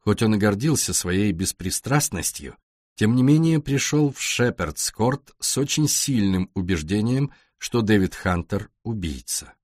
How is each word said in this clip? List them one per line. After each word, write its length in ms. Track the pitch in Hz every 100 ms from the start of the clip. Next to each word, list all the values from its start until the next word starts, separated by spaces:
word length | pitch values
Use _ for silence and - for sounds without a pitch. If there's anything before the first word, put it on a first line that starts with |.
хоть 220 | - 101
он 120 | 113
и 40 | 107
гордился 540 | 107 101 143 143 -
своей 400 | 92 90 92 104
беспристрастностью, 1200 | 87 92 - 92 - - 143 143 92 78 - 69 - _ _ _
тем 200 | - 107
не 80 | 123
менее 380 | 127 151 165 160
пришел 520 | 147 139 - 147 147
в 80 | 131
Шепардс-Корт 1120 | - - 123 - 82 73 - - 110 139 _ _
с 160 | - -
очень 300 | 139 - 151
сильным 640 | - - 127 101 92 90
убеждением, 760 | - 90 90 78 101 110 127 143 - _ _
что 240 | - 120
Дэвид 320 | 107 107 92
Хантер — 560 | - 98 87 87 101 - _
убийца. 720 | - 113 87 65 - - - _